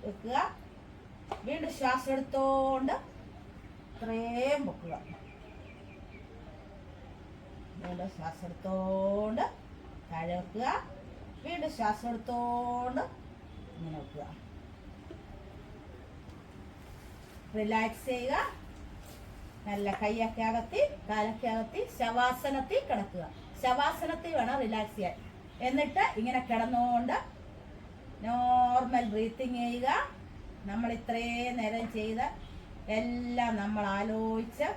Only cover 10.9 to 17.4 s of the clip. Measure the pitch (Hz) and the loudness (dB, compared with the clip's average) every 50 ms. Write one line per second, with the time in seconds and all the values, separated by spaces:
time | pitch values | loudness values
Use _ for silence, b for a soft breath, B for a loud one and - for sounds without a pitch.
10.9 | - - - - - - - - - - - 277 294 302 294 311 - - 233 208 | -12 -14 -14 -14 -14 -14 -14 -14 -14 -12 -8 -6 -4 -2 -2 -2 0 2 2 2
11.9 | 208 - - 240 233 226 226 - 240 240 240 240 240 240 240 240 240 247 247 254 | 2 2 0 -2 -2 -2 -2 -2 0 0 2 2 2 2 2 0 0 0 0 0
12.9 | 247 262 254 - - - - - - - - - - - - - - - 165 160 | 0 0 -2 -2 -4 -12 -14 -14 -16 -16 -16 -14 -14 -12 -12 -12 -10 -8 -6 -6
13.9 | 156 151 139 - - 147 143 143 156 - - - - - - - - - - - | -6 -8 -8 -10 -10 -10 -10 -10 -10 -12 -14 -14 -14 -14 -14 -14 -16 -14 -14 -14
14.9 | - - - - - - - - - - - - - - - - - - - - | -14 -14 -14 -14 -14 -14 -12 -14 -14 -14 -14 -14 -14 -14 -14 -14 -14 -14 -14 -14
15.9 | - - - - - - - - - - - - - 104 101 - - - - - | -14 -14 -14 -16 -16 -16 -16 -14 -16 -16 -16 -16 -16 -16 -16 -16 -14 -16 -14 -14
16.9 | - - - - - - - - - - | -14 -14 -14 -14 -14 -14 -16 -16 -16 -16